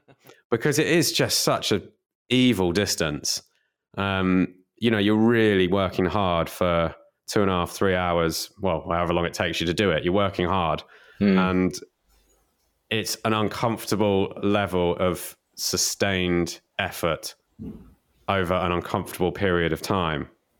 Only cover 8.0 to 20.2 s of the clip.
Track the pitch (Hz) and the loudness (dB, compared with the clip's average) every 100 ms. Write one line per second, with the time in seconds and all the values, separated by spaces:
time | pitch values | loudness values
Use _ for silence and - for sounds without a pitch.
8 | 90 85 82 80 - - 95 80 78 85 | 2 2 0 -2 -8 -6 -2 -2 -2 -2
9 | 85 87 85 - 90 82 85 85 101 78 | 0 0 -2 -2 -4 -2 -2 0 2 2
10 | 76 95 101 - 87 92 82 76 - - | 0 0 0 0 0 0 0 -4 -8 -20
11 | - - 101 95 92 92 92 - - _ | -20 -2 2 4 2 2 0 -2 -12 _
12 | _ _ _ _ _ _ _ _ _ 110 | _ _ _ _ _ _ _ _ _ -4
13 | 101 - 113 110 104 - 120 107 - 104 | -4 -4 -2 0 0 -2 -2 -2 -4 0
14 | 104 98 95 - 101 104 101 90 87 85 | 2 2 0 -2 0 0 0 0 0 0
15 | 92 82 - - _ - - 90 - - | -2 -2 -8 -16 _ -10 -6 -2 -4 -2
16 | 101 95 90 87 85 - _ - 92 - | -2 0 0 0 -2 -6 _ -6 -6 -4
17 | 85 78 - - _ - - - - - | -4 -4 -8 -18 _ -18 -16 -16 -20 -20
18 | _ _ - 98 87 90 87 87 - 107 | _ _ -4 -2 0 0 0 -2 -2 -4
19 | 87 - 90 85 98 87 82 78 - 98 | -4 -2 -2 0 0 0 0 -2 -2 -2
20 | 85 76 | -2 -4